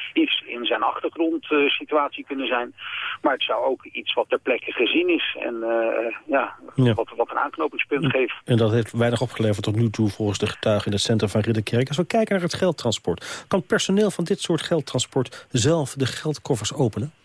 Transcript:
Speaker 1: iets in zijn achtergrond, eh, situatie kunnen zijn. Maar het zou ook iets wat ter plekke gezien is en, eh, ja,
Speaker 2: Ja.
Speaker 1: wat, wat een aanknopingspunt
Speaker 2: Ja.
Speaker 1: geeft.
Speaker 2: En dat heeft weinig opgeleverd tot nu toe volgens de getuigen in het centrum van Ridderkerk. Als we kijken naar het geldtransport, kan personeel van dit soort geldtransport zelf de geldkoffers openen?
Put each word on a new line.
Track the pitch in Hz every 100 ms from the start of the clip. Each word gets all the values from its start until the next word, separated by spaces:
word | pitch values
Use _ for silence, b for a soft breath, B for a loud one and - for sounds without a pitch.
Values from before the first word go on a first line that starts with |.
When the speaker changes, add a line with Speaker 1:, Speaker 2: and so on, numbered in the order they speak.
| B
Speaker 1:
iets | - 156 - 131
in | 120
zijn | 117 110
achtergrond, | 117 - 160 - 165 165 -
eh, | 151 143
situatie | - - 156 143 -
kunnen | 277 139 254
zijn. | 247 247 - B B B B
Maar | 311
het | 131
zou | - 113
ook | 131 131
iets | - - 117
wat | - 110
ter | 123
plekke | - 120 -
gezien | 107 117 156 180
is | 160 - -
en, | - 117
eh, | 113 117 113 110 113 110 -
ja, | 139 107 - -
Speaker 2:
Ja. | - 123
Speaker 1:
wat, | 110 110 117
wat | 117
een | -
aanknopingspunt | 143 - 156 170 - -
Speaker 2:
Ja. | 160
Speaker 1:
geeft. | 131 123 -
Speaker 2:
En | - 120
dat | 113
heeft | 117 110
weinig | 117 117 120
opgeleverd | 123 - 110 101
tot | 104 107
nu | 117
toe | 104 107
volgens | - 107 98
de | 104
getuigen | - - 104 104
in |
het | 101
centrum | - 113 107
van | 110
Ridderkerk. | 107 113 107 117 131
Als | 143
we | 175
kijken | 233 220
naar | 196
het | 170
geldtransport, | - 185 151 120 110 - - - - -
kan | 196 -
personeel | - - 190 214
van | -
dit | 170 196
soort | - 165
geldtransport | - 165 - - - - 123 - -
zelf | 127 123 165 135
de | - 131
geldkoffers | - 156 147 - 123 113
openen? | - 127 107 135 -